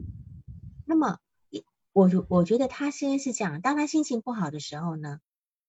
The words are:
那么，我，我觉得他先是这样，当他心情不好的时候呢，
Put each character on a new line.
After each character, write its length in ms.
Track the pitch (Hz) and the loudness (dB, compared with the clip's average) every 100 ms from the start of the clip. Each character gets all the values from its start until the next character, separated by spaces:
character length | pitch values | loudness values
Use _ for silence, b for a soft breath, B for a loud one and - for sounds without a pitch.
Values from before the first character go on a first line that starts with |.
| - - - - - - - - - | -12 -14 -16 -18 -18 -16 -16 -12 0
那 100 | 320 | 2
么， 240 | 285 - _ _ _ - - _ _ | 2 -2 _ _ _ -14 -14 _ _
我， 180 | 196 185 185 - | 6 6 6 4
我 160 | 180 170 | 4 4
觉 120 | 233 | 2
得 120 | 262 | 0
他 220 | - 285 | -2 -4
先 280 | - 277 277 | -2 0 0
是 140 | 269 | -2
这 100 | 220 | -2
样， 160 | 196 151 | -4 -2
当 160 | 208 294 | 0 2
他 120 | 302 | 2
心 180 | 311 302 | 0 0
情 160 | 240 | -2
不 100 | 247 | -4
好 200 | 226 156 | -4 -4
的 100 | 147 | -4
时 180 | - 147 | -10 -6
候 160 | 170 160 | -4 -4
呢， 240 | 151 147 _ _ _ _ | -8 -10 _ _ _ _